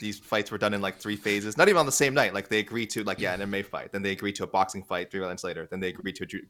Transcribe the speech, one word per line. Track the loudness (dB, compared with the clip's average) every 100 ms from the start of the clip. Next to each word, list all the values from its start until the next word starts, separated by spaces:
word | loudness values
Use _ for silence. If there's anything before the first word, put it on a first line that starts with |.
these | -8 -8
fights | -2 0 0
were | 0
done | 0
in, | 2
like, | -2 -4
three | -6 -2
phases, | 0 0 0 6
not | 6
even | 8
on | 4
the |
same | 4 4
night. | 4 2
Like, | 0 0
they | 0
agree | 0 -4 -4
to, | -2
like, | -2 -2
yeah, | -2
an | -2
M | -2
M | -4
A |
fight, | -4 -8 -6
then | -2
they | -2
agree | 0 -2
to | -2
a | 0
boxing | 2 2 0
fight | -4 -4 -2
three | -4
months | -4 -4
later, | -6 -6 -8
then | -4
they | -4
agree | -4 -8
to | -6
a | -8
ju-, | -8 -12